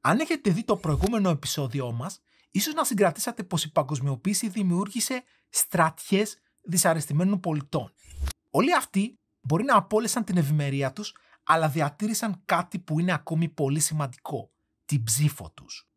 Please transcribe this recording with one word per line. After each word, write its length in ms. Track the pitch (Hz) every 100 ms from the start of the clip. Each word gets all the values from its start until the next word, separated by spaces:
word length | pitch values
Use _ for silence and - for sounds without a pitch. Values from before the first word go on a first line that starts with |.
Αν 200 | 127 208
έχετε 300 | 311 320 208
δει 140 | 175
το 120 | - -
προηγούμενο 540 | - 143 190 233 190
επεισόδιό 600 | 151 - - 135 139 127
μας, 280 | 117 151 - _ _ _
ίσως 240 | - 254
να 100 | 311
συγκρατήσατε 580 | 294 208 196 156 - -
πως 220 | 185 170
η 80 | 156
παγκοσμιοποίηση 760 | - 139 147 139 127 190 202 220
δημιούργησε 760 | 202 190 175 208 233 - 254 - _ _
στρατιές 920 | - - 180 160 - - 190 214 - _ _
δυσαρεστημένων 760 | - 175 185 165 - 147 185 202
πολιτών. 520 | 180 151 139 156 110 _ - - - - _
Όλοι 240 | 147 247
αυτοί 440 | 349 - 190 208 - _ _
μπορεί 240 | 127 151
να 120 | 277 233
απόλυσαν 480 | 185 214 233 247
την 120 | 220 180
ευημερία 560 | 143 151 143 139 135
τους, 220 | 131 208 - _ _
αλλά 260 | - 165 156
διατήρησαν 760 | 143 147 - 214 214 226 180
κάτι 340 | - 175 175 185
που 200 | - 156
είναι 140 | 175
ακόμη 360 | 165 - 160 170
πολύ 320 | - 139 147
σημαντικό: 720 | 143 156 139 123 - 131 - _ _ _
την 180 | - 143
ψήφο 480 | 113 123 151 - 85
τους. 400 | - - - _